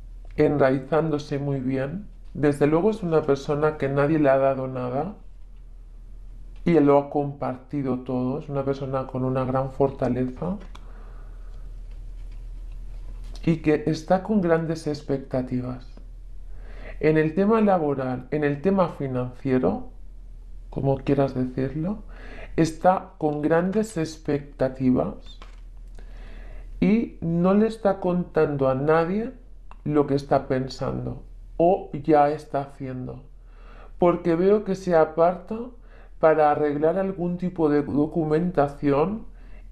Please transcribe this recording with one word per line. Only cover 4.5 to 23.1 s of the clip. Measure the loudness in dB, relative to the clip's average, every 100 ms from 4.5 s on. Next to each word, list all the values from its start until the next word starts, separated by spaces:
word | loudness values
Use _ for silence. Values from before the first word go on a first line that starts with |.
| 2 -2
nada | -4 -4 -2 -4 -8 -16 -16 -16 -16 -18 -18 -18 -18 -16 -16 -14 -14 -14 -4
y | 4 6
lo | 8 6
ha | 4
compartido | -2 -4 -4 -6 -6 -8 -4 -2 -2
todo. | -2 -2 -2 -4
Es | -4
una | -4
persona | -2 -2 -4 -4 -4
con | -2
una | -2 0
gran | 0 0 -2
fortaleza | 2 0 2 0 0 -2 -4 -6 -6 -8 -14 -16 -16 -16 -14 -14 -14 -14 -12 -12 -12 -12 -12 -12 -12 -12 -12 -12 -12 -12 -10 -12 -10 -12 -12 -12 -4
y | 0 0
que | 2 2 2
está | -2 0 0
con | 2 0
grandes | 4 2 2 -4 -4
expectativas. | -6 -4 -4 -2 -4 -2 -4 -4 -8 -12 -16 -16 -16 -14 -12 -12 -12 -12 -12 -12 0
En | 2 4
el | 2
tema | 2 2 4
laboral, | 4 4 2 -2 -2 -4 -4
en | 0
el | 0 0
tema | 0 2 0
financiero, | -2 -4 -2 -4 -6 0 2 2 0 -6 -12 -16 -16 -16 -16 -14 -14 -10
como | -2 0 0
quieras | 2 2 2
decirlo, | 0 -4 -2 -4 -4 -4 -6 -10 -14 -14 -14 -6
está | 0 0 4 4 2 0